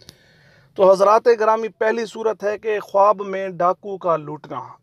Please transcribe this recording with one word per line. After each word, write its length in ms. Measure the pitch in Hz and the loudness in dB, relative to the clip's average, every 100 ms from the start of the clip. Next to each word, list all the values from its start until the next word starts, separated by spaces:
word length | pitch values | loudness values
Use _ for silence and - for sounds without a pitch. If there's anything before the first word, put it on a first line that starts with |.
| - _ _ _ _ _ _ - | -20 _ _ _ _ _ _ 2
तो 140 | 190 | 4
हज़रात 360 | 190 196 220 240 | 6 4 4 4
गिरामी, 380 | 233 220 220 220 | 2 2 0 -2
पहली 360 | - 220 226 214 | -4 -2 -2 -6
सूरत 360 | 226 220 196 | -6 -6 -4
है 140 | 202 208 | -6 -6
कि 220 | 220 208 | -6 -6
ख्वाब 400 | - 202 202 196 | -2 2 2 2
में 340 | 202 190 190 170 | -4 -8 -8 -2
डाकू 400 | 175 185 208 190 | -2 -2 -8 -8
का 180 | 180 156 | -4 -4
लूटना। 460 | 147 151 131 131 117 - | -6 -14 -14 -16 -16 -20